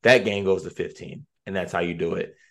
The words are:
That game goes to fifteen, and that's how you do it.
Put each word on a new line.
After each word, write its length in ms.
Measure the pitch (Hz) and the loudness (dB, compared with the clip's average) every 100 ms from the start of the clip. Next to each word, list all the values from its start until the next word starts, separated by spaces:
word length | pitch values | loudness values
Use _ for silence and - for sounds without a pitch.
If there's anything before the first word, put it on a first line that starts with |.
That 220 | 117 127 | 6 6
game 200 | 104 101 | 4 0
goes 180 | 95 95 | 0 0
to 80 | 90 | -2
fifteen, 560 | - 87 - - - - _ - | -8 -8 -10 -16 -16 -18 _ -8
and 100 | 95 | -6
that's 160 | 87 | -4
how 80 | 87 | -2
you 140 | 87 | -2
do 200 | 85 85 | -2 -4
it. 220 | 87 - - _ | -4 -6 -10 _